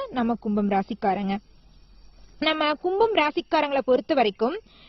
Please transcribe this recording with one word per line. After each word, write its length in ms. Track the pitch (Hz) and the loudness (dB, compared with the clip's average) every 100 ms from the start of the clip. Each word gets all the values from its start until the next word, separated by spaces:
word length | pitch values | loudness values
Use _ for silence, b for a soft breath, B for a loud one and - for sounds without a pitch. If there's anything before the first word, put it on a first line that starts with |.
| 539 | -4
நம்ம 240 | 269 226 | -2 -2
கும்பம் 360 | 233 220 208 202 | -2 -2 -2 0
ராசிக்காரங்க. 680 | 196 196 214 208 190 196 196 - - - - - - - - - - | 0 -2 -4 -2 -2 -2 -6 -8 -20 -20 -20 -20 -20 -20 -20 -20 -4
நம்ம 360 | 311 311 302 | -2 0 0
கும்பம் 400 | 302 359 381 453 | 0 0 2 2
ராசிக்காரங்களை 640 | 381 302 349 - 320 294 277 | 2 0 -2 -2 0 0 0
பொறுத்த 360 | 254 262 302 | 2 0 2
வரைக்கும் 460 | 294 220 190 233 392 - b | 2 0 0 -2 -4 -10 b